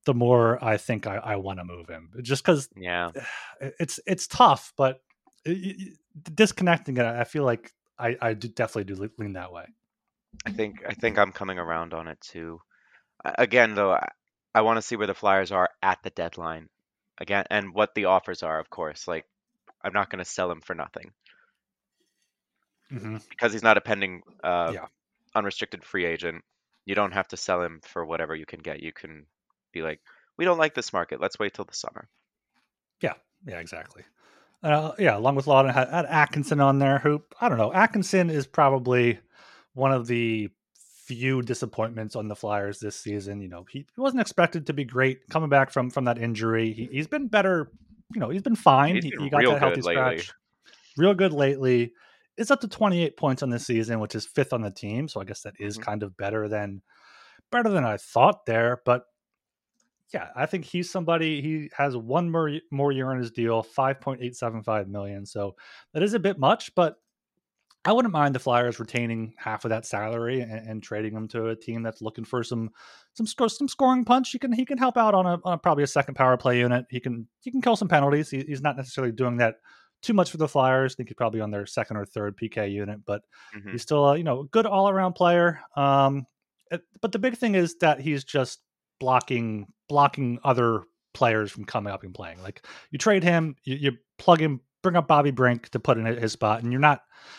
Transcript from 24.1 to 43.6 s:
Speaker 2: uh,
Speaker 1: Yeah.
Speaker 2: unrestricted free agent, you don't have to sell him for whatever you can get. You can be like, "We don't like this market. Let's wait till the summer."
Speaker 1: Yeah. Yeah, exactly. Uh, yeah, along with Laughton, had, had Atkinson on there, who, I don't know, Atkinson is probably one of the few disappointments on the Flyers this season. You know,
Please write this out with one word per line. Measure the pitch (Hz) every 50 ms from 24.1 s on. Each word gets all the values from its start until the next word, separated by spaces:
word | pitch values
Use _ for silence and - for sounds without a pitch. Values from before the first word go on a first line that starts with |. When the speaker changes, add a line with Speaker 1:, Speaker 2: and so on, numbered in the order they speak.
| 90 87 - _ _ _ -
Speaker 2:
uh, | 87 90 87 87 82 82
Speaker 1:
Yeah. | 80 - - _ _ _ _ _ _ _ _ _
Speaker 2:
unrestricted | 113 101 101 95 - 110 - - 92 -
free | - - 98 87
agent, | 85 82 82 87 85 80 85 - _ _ _ _ _ _ _ _
you | - 98
don't | 104 104 95
have | 90 98 92 -
to | - 90
sell | - - 92 90
him | 87 85 82 78 -
for | - - - 85
whatever | 78 82 82 80 76 80
you | 78 78
can | - - 82
get. | 78 87 76 76
You | 78 80 78
can | - - 80 80 78 76 _ _ _ _ _ _ _ _ _
be | _ 85 80
like, | 80 78 - _ _ _ _ _ _ _ -
"We | 160
don't | 185 175 165
like | 160 156 -
this | - 117 - -
market. | 92 82 - - 62
Let's | 80 98 - -
wait | 107 101 -
till | - 101
the | - -
summer." | - - - - - - _ _ _ _ _ _ _ _ _ _ _ _ _ _ _ _ _ _ _
Speaker 1:
Yeah. | - 143 78 - _ _ _ _ -
Yeah, | 151 95 85
exactly. | 85 82 - 82 76 - _ - - _ _ _ _ _ _ _ _ _ _ _ -
Uh, | 156 151 151 156 160 - -
yeah, | 202 156 110 101
along | 110 127 139
with | 139 135
Laughton, | 147 143 135 135 135 127
had, | 135 127 127
had | 143 175 165
Atkinson | - 165 156 151 - - 151 139 - 156 147
on | 143 139 135 139
there, | 139 135 139 139
who, | - 147 147 151 - _ - -
I | 233 240
don't | 160 117
know, | 110 113
Atkinson | 151 185 208 220 226 220 180 - - 190 180 170
is | 160 147 135 -
probably | - - 151 139 135 131 123 123 123 123 120 120 117 - - _ _ _ - - - - _ _ _
one | 127 131 135 135
of | 127 117 117
the | 123 120 120 113 113 110 104 98 - _ _ _ _ _ _ _ _ _ -
few | - 127 117 123 131 135 127
disappointments | 120 113 123 - - 110 - - 110 113 117 113 110 104 - -
on | 107 107
the | 104
Flyers | - - 107 104 101 101 101 101 -
this | 110 104 101 -
season. | - 107 104 104 98 101 101 101
You | 98 92
know, | 87 87